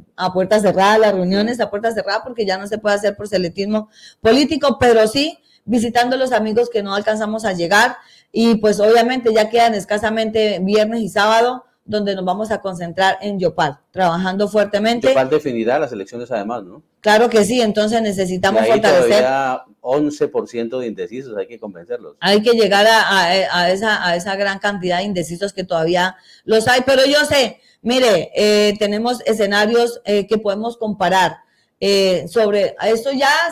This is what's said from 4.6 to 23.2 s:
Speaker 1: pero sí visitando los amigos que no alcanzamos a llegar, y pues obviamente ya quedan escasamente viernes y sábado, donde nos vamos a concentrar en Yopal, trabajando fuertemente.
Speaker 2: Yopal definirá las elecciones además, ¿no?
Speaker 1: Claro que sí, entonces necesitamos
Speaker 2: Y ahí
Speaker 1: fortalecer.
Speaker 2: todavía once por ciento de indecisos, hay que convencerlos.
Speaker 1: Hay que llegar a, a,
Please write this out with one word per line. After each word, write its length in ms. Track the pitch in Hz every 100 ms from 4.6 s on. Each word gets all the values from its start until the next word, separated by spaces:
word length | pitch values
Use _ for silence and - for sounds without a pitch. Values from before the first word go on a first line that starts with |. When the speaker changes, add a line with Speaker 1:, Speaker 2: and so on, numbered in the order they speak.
| 277 -
Speaker 1:
pero 260 | 247 226 214
sí 320 | 277 302 349 _ _
visitando 520 | - 240 233 233 247 262
los 160 | 262
amigos 360 | 233 220 214 240
que 140 | 226
no 100 | 202
alcanzamos 520 | 196 208 214 214 220
a 80 | 220
llegar, 440 | 185 170 202 247 247 - _ _
y 240 | 220 233 226
pues 240 | 214 208
obviamente 520 | 208 233 233 262 233
ya 160 | 220 214
quedan 260 | 233 233
escasamente 840 | 214 185 208 220 220 220 220 214 185
viernes 420 | 185 214 214 233
y 60 | 208
sábado, 560 | 202 208 226 240 254 - _
donde 320 | - 214 202 190
nos 80 |
vamos 260 | 185 185 214
a 100 | 202
concentrar 580 | 196 180 170 165 190 165
en 180 | 208 202
Yopal, 400 | 175 160 156 139 _
trabajando 560 | 180 180 165 185 190 208
fuertemente. 600 | 208 202 202 214 240 254
Speaker 2:
Yopal 220 | 262 131
definirá 480 | 151 147 117 110 135
las 140 | 147
elecciones 400 | 113 95 120 120
además, 320 | 117 104 120
¿no? 180 | 92 117 _ _
Speaker 1:
Claro 280 | 208 214 240
que 160 | 220
sí, 160 | 196 247
entonces 420 | 226 208 214 226
necesitamos 600 | 220 190 185 180 196 220
Speaker 2:
Y 20 |
ahí 60 | 220
Speaker 1:
fortalecer. 360 | 214 214 139 120
Speaker 2:
todavía 560 | 123 127 135 135 127 - _
once 460 | 123 139 147 147 147
por 200 | 123 104
ciento 320 | 120 113 127
de 80 | 123
indecisos, 480 | 92 87 120 135 104
hay 100 | 95
que 140 | 117
convencerlos. 560 | 110 90 85 120 98 -
Speaker 1:
Hay 220 | 175 208
que 100 | 214
llegar 340 | 233 208 196 214
a, 160 | 226 175
a, 520 | 190